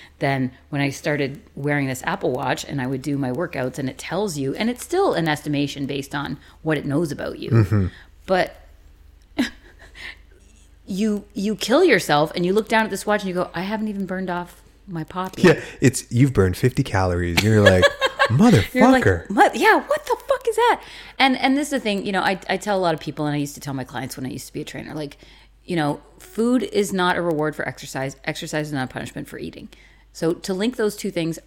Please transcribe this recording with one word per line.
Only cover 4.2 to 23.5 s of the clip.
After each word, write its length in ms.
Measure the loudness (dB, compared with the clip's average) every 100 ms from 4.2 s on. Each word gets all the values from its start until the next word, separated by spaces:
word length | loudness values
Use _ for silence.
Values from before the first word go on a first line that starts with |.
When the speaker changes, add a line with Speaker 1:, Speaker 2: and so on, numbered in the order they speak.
| -4 -4
Speaker 1:
you, 180 | -4
and 140 | -2 -4
it's 160 | -4
still 300 | -4 0 0
an 120 | 0 -2
estimation 600 | -2 -2 -2 -2 -4 -6
based 280 | -6 -6
on 240 | -8 -8 -10 -14 -10
what 140 | -4 -2
it 80 |
knows 260 | 0 -2 -2
about 280 | -4 -8 -8
you. 120 | 2
Speaker 2:
Mm-hmm. 360 | 4 4 2 0 -4 -20 -12 -2
Speaker 1:
But 340 | 0 0 -6 -20 -20 -20 -20 -20 -20 _ -6
<laughs> 80 | -6 -6 -20 -20 -20 -18 -16 -18 -20 -20 _ -20 _ _ -8
you, 380 | -2 0 -2 -6
you 240 | -6 -4 -2
kill 260 | 2 4
yourself 480 | 6 6 4 2 2
and 100 | 0
you 80 | 2
look 160 | 2 2
down 160 | 2
at 60 | 0
this 160 | -2 -2
watch 160 | -2
and 60 | 0
you 60 |
go, 160 | -2 -4
I 80 | -4
haven't 260 | -6 -4 -4
even 180 | -4 -6
burned 220 | -6 -4
off 280 | -6 -8 -16 -20 _ -12
my 140 | -10
poppy. 380 | -8 -8 -8 4
Speaker 2:
Yeah, 180 | 6 6 0 2
it's, 300 | 2 2 0
you've 220 | 4 4
burned 240 | 6 2 4
fifty 260 | 0 0
calories. 600 | 0 0 2 0 0 2
You're 200 | 4 6
like, 220 | 8 8 4 2 -2
Speaker 1:
<laughs> 220 | 0 2
You're 80 | 6
like, 680 | 6 6 4 4 6 6
Speaker 2:
"Motherfucker." 260 | 4 2 0
Speaker 1:
"What? 260 | 4 4 4
Yeah, 240 | 4 4 2
what 180 | -4 -2
the 100 | -4 -2
fuck 180 | -2 0
is 80 | 2
that?" 260 | 2 2 -2 -18 -10 0
And, 180 | 2 2
and 180 | 2 0
this 120 | 0
is 20 |
the 80 | -2
thing, 260 | -2 -2 -2
you 60 |
know, 80 | 0
I, 160 | 0 -2 -4
I 80 | -4
tell 200 | -2 0
a 20 |
lot 120 | 0
of 60 | -2
people, 260 | -4 -4 -2
and 80 |
I 40 | -2
used 160 | -4